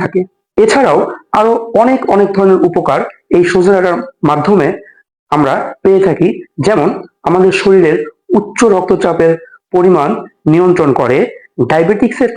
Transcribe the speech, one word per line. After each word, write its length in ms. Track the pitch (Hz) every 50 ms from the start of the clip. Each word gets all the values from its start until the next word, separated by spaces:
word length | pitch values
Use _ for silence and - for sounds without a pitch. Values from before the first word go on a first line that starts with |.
| -
থাকে। 180 | - - 185 185 - _ _ _ _ _ -
এছাড়াও 400 | 214 220 - 277 262 196 143 - - - - - - _ - 214
আরো 140 | 214 226 233 240 226 233 - 202 226
অনেক 180 | 247 262 254 - - 202
অনেক 140 | 196 202 196 196
ধরনের 260 | 190 196 190 190 185 - 180
উপকার 320 | 160 180 160 - 135 160 226 - - _ _ - -
এই 80 | 175 175 175 -
সজনে 220 | 190 175 190 202
ডাঁটার 220 | 190 185 185 175 170 - - - _ - 147
মাধ্যমে 400 | 147 180 - 202 208 185 - 151 - - - - - _ _ _ _ _ _ _ 147
আমরা 220 | 151 147 135 143 214 - - - - -
পেয়ে 180 | 196 190 190 190
থাকি। 220 | 196 - - 165 - - - - - _ - 135
যেমন 220 | - 214 156 143 185 - - - - _ _ - 170
আমাদের 240 | 165 185 185 190 180 185
শরীরের 360 | - 196 190 190 170 156 156 151 151 - - _ _ - 359 208
উচ্চ 220 | 202 - - - 247 226 190
রক্তচাপের 580 | 185 180 - 190 175 - 180 165 147 165 165 165 165 - - - _ _ _ -
পরিমাণ 340 | 180 180 190 185 160 143 156 220 220 - - _ _ - 160 156
নিয়ন্ত্রণ 380 | 170 180 180 175 175 160 143 127 -
করে। 180 | 139 120 123 143 - - - - - _ _ - 123 113
ডায়াবেটিক্সের 600 | - 160 165 170 208 208 254 233 - - 262 233 233